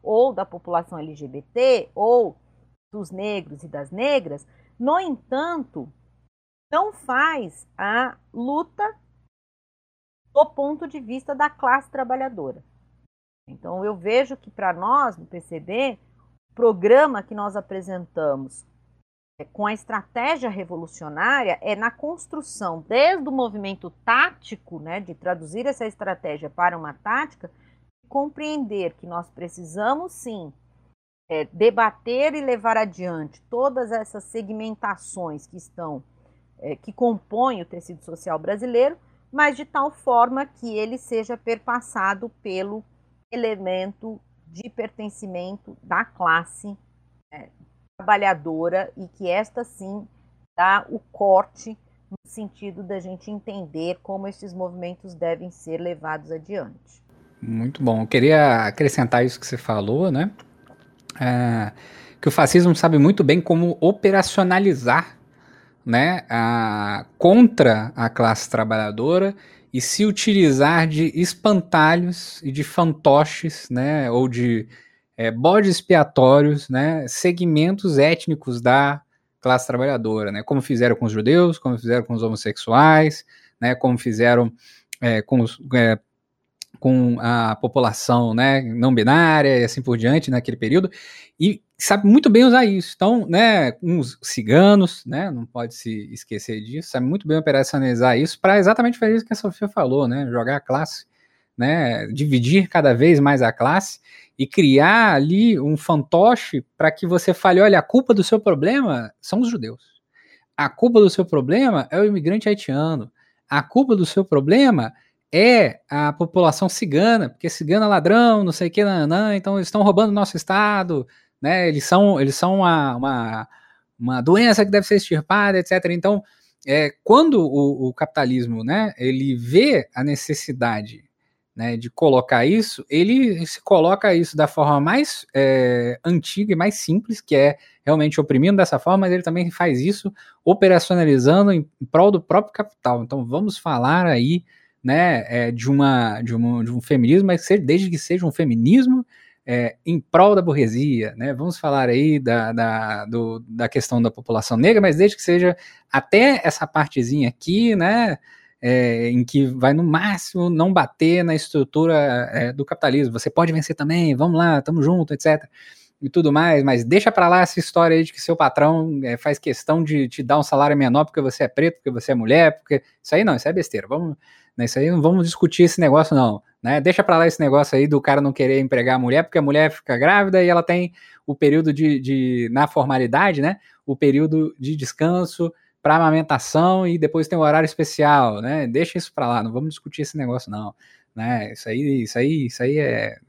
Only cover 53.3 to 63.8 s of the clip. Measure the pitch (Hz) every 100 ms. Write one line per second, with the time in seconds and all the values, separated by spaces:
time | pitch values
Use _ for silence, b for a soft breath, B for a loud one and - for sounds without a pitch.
53.3 | 208 226 202 165 160 170 180 - 196 196
54.3 | 196 196 180 180 180 175 180 190 165 170
55.3 | 165 180 - 160 165 175 156 156 156 151
56.3 | 160 160 202 117 - _ _ _ _ _
57.3 | _ 113 113 120 147 127 110 107 131 139
58.3 | 156 143 117 107 - 143 - 120 120 127
59.3 | - - 120 - 107 101 131 185 135 196
60.3 | - _ _ _ _ _ _ - - 127
61.3 | 123 120 113 104 B B B B B 151
62.3 | - 147 180 175 156 170 156 151 202 143
63.3 | 170 170 165 175 165